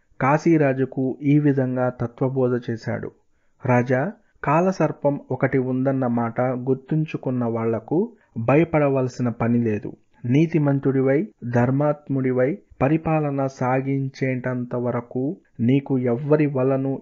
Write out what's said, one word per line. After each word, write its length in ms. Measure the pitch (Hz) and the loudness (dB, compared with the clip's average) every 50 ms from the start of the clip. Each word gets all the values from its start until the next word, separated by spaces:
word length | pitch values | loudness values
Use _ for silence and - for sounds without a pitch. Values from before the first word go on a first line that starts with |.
| _ _ _ - | _ _ _ -2
కాశీరాజుకు 960 | 135 131 147 156 - 170 165 156 147 139 131 131 131 127 - 139 131 131 123 - | 0 2 2 2 4 4 4 4 4 2 0 0 -2 -4 -2 -2 -4 -4 -4 -2
ఈ 180 | 151 143 147 151 | 2 2 4 4
విధంగా 500 | 147 147 135 135 131 127 127 127 127 127 | 4 4 2 2 0 -2 0 -2 -2 -2
తత్వబోధ 720 | 123 - 120 117 - - 143 131 135 135 127 123 123 120 120 - | -2 -4 -6 -6 -4 -2 -4 -2 0 0 0 0 0 -2 -2 -6
చేశాడు. 420 | 120 113 - 120 110 110 104 92 - _ _ _ _ _ _ _ _ _ - | -8 -6 -6 -6 -6 -6 -6 -10 -12 _ _ _ _ _ _ _ _ _ -2
"రాజా, 460 | 123 123 123 123 127 131 127 139 190 220 - _ _ _ _ - | 2 2 2 2 2 0 0 0 -2 -6 -10 _ _ _ _ -2
కాలసర్పం 760 | 139 143 160 180 190 185 - 165 151 147 - - 143 143 139 - - | 0 2 2 2 2 2 2 0 -2 0 -2 -2 -2 -2 -2 -4 -8
ఒకటి 260 | 131 127 - 127 135 | -4 -2 0 0 0
ఉందన్న 500 | 135 127 127 127 131 131 139 135 131 131 | 0 0 0 -2 0 0 0 0 0 0
మాట 340 | 123 120 120 120 117 117 - | 0 0 0 -2 -2 -2 -2
గుర్తుంచుకున్న 1040 | 127 127 127 127 123 131 131 131 - - 160 156 156 156 - 147 - 135 127 123 120 | -2 -2 -2 -2 -2 -2 -2 -2 -2 -2 -2 -2 -2 -2 -6 -6 -4 -4 -2 -2 -2
వాళ్లకు 640 | 117 113 113 113 113 113 107 110 - 143 165 214 240 - _ _ _ - | -2 -2 -2 -2 -2 -2 -2 -4 -2 -2 -2 -2 -2 -6 _ _ _ -10
భయపడవలసిన 920 | 123 117 120 135 151 165 165 - 151 147 143 135 135 127 127 - - 127 120 | -4 0 4 4 4 4 4 2 2 2 2 2 0 -2 -2 -2 -2 -4 -2
పని 340 | 113 - 117 117 120 120 117 | -2 0 0 2 2 2 2
లేదు. 300 | 113 107 101 - - - - _ _ _ _ - | 0 -2 -2 -4 -8 -12 -14 _ _ _ _ -2
నీతిమంతుడివై, 1000 | 123 123 143 165 165 165 165 147 143 139 139 139 143 131 135 131 131 135 151 208 214 - _ - 123 120 | 2 2 4 4 4 2 2 2 2 2 2 0 0 2 2 2 2 2 0 0 -4 -8 _ -8 -2 0
ధర్మాత్ముడివై 1000 | 120 120 127 135 139 147 151 147 147 - - 139 135 131 131 127 123 127 135 170 202 - _ - - | 2 2 2 2 2 2 0 -2 -2 -4 -4 -4 -2 0 0 0 2 0 0 0 -4 -10 _ -4 -2
పరిపాలన 640 | 123 135 156 156 160 160 160 156 151 143 139 139 135 | 0 2 2 0 0 0 -2 0 0 -2 -2 -2 -4
సాగించేటంత 1300 | 135 135 - 131 123 127 135 135 135 139 139 135 135 - - 135 131 131 127 123 127 127 127 123 123 123 | -4 -4 -4 -2 0 0 0 0 -2 -2 -2 -4 -6 -6 -4 -4 -4 -2 -4 -4 -4 -4 -6 -6 -6 -6
వరకు 640 | 123 120 123 117 120 117 - - 127 131 147 190 - _ _ _ - | -4 -2 -2 -4 -4 -6 -6 -6 -4 -4 -4 -6 -8 _ _ _ -2
నీకు 400 | 113 120 131 139 139 - 139 127 | 2 2 2 2 2 0 -2 0
ఎవ్వరి 460 | 123 123 117 120 151 143 151 151 151 | 0 0 -2 -2 0 2 2 2 2
వలను 560 | 143 143 131 127 135 135 135 135 135 135 120 | 2 0 0 0 2 0 0 -2 -2 -4 -4